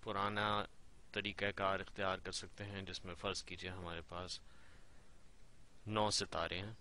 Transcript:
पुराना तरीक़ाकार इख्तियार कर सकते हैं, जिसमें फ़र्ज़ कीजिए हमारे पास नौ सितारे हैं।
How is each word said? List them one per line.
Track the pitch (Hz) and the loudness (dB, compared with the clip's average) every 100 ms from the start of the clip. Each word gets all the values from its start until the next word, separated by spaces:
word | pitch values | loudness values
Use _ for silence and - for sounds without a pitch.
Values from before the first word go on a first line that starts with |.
पुराना | - 98 101 104 104 104 98 - - - - | 0 4 4 6 6 4 2 -6 -14 -14 -2
तरीक़ाकार | 104 101 98 101 98 98 95 | 0 2 2 2 6 4 4
इख्तियार | 95 - 95 95 | 0 0 2 2
कर | 90 | 0
सकते | 90 95 - | -4 -6 -6
हैं, | 101 98 95 | -4 -4 -4
जिसमें | 90 92 87 | -4 -6 -2
फ़र्ज़ | 101 90 - | 0 0 -2
कीजिए | 87 92 | -6 -4
हमारे | 92 87 85 | -4 -4 -4
पास | 85 87 90 - - - - - - - - - - - - - - - - | -4 -6 -4 -6 -8 -14 -14 -14 -14 -14 -14 -16 -16 -14 -14 -14 -14 -10 0
नौ | 107 107 | 6 6
सितारे | 101 101 80 82 87 | 6 2 2 2 0
हैं। | 101 113 | -4 -8